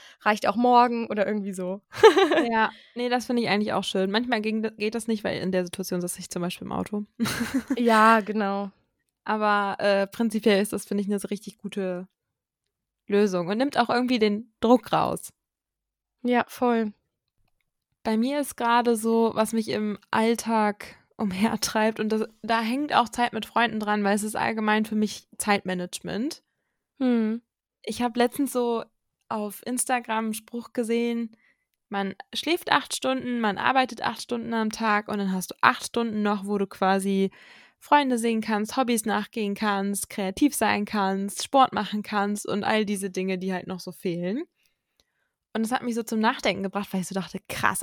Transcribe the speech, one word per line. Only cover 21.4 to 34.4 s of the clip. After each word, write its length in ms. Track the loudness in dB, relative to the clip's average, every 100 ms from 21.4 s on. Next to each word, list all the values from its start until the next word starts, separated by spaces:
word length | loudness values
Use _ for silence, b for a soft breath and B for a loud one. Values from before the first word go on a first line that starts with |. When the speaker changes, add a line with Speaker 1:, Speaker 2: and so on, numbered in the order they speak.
| 0 0 -2 0 0 0
Speaker 2:
und 100 | -2
das, 140 | -2 -4 _
da 180 | -2 0
hängt 320 | 0 -2 0
auch 140 | 2 2
Zeit 240 | 0 -2
mit 140 | -2 -4
Freunden 320 | 0 0 0
dran, 220 | -2 0
weil 100 | 2 2
es 60 |
ist 120 | 0 -2
allgemein 480 | -2 0 2 2
für 120 | 2 0
mich 320 | 0 -2 -14 -6
Zeitmanagement. 1040 | 0 0 0 -4 -4 -8 -6 -4 -4 -6 _ _ _ _ _ -2
Speaker 1:
Hm. 420 | 2 2 2 -2 -8 _ _ _
Speaker 2:
Ich 200 | -8 -4
hab 140 | -2 2
letztens 360 | 2 2 -2
so 320 | 0 0 -2 -6 _ _ _ -8
auf 340 | -6 -6 -8 -6
Instagram 600 | -4 -2 -2 -2 -4 -4
einen 80 |
Spruch 380 | -6 -10 -14 -8
gesehen, 640 | -6 -2 0 0 -2 -6 _ b b b _ -8
man 260 | -6 -4 -6 -12
schläft 380 | -6 -2 -2 2
acht 220 | 0 0 -4
Stunden, 440 | -2 -4 -4 -2
man 180 | -2 0
arbeitet 440 | 0 2 0 -2
acht 200 | -6 -6
Stunden 320 | -8 -8